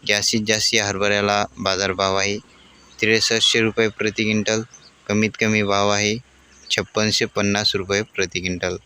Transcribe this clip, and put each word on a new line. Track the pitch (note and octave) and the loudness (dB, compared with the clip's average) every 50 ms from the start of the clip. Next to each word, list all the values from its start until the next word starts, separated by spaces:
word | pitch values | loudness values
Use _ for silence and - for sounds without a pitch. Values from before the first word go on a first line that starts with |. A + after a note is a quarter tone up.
| - | -2
जास्तीत | - G#2 G#2 G2+ - - A2+ G#2+ | 0 -2 0 0 0 -2 -2 0
जास्त | G#2 A2 G#2+ G#2+ - - | 0 0 0 0 0 0
हरभऱ्याला | A2+ G#2 G2+ G2+ F#2+ G2+ G2+ G2+ G2+ G2+ G2+ G#2 G2+ G#2 - - - | 0 0 0 -2 0 0 0 2 2 2 2 2 0 0 -2 -6 -4
बाजारभाव | - G2 F#2+ F#2 G2 F#2+ F#2+ F#2 G2 F#2+ F#2+ | -2 -2 0 0 0 -2 0 0 0 0 0
आहे | G2 G2 G2+ G2+ G#2 - - - - - - - - - - - - | 0 -2 -2 -4 -6 -8 -14 -20 -20 -20 -20 -20 -20 -20 -20 -8 -2
त्रेसष्टशे | - G#2+ A2+ A2+ G#2+ - A#2 A2+ - - - A#2+ | 0 2 2 2 2 0 0 2 2 2 2 2
रुपये | A2+ A2 G2+ - A2+ G#2+ | 2 2 2 2 0 0
प्रति | G#2 - G#2+ G#2+ G2+ - A2+ | 0 -2 -4 -4 -2 0 -2
क्विंटल, | G#2+ A2 G#2+ G2+ A2 A2 A2 A2+ - - - - - _ _ _ | 0 0 0 0 0 -2 -2 -2 -6 -14 -20 -20 -20 _ _ _
कमीत | - G#2 G#2 G#2+ A2 - - | -2 0 0 0 0 0 -2
कमी | A2+ A2 G#2+ G#2+ G#2 | 0 0 2 0 0
भाव | G2+ G2+ G2+ G2+ G2+ | 2 2 2 2 2
आहे | G#2 G2+ G#2 G#2+ G#2+ A#2+ - _ _ - - _ - - - - | 2 2 2 0 0 -2 -6 _ _ -20 -20 _ -20 -20 -8 -6
छप्पनशे | - - G2 - _ G#2+ G#2+ G#2+ G#2 - A#2+ | -4 -4 -4 -2 _ 0 0 0 0 0 -2
पन्नास | G#2+ _ - G2+ G2+ G2+ G2+ G#2+ - - | -2 _ -2 0 0 0 0 0 0 -2
रुपये | G2+ F#2+ F#2 G2+ G2+ A2 | -4 -2 0 -2 -2 -2
प्रति | - _ - F#2+ F2 - F#2 | -4 _ -4 -4 -4 -4 -6
क्विंटल. | F2 F#2 F2+ F2 F#2 F2+ F2+ E2+ _ | -6 -4 -6 -4 -4 -4 -4 -6 _